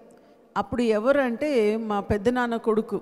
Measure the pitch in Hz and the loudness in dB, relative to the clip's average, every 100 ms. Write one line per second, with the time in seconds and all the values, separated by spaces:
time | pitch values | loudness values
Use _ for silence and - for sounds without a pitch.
0 | - - - - _ 190 202 247 233 214 | -20 -20 -20 -20 _ -6 -4 0 0 2
1 | 233 285 254 226 302 254 208 220 220 202 | 2 2 2 0 0 2 2 0 -2 -4
2 | 196 208 214 247 240 226 226 208 220 190 | -2 0 0 0 0 -2 0 0 0 -4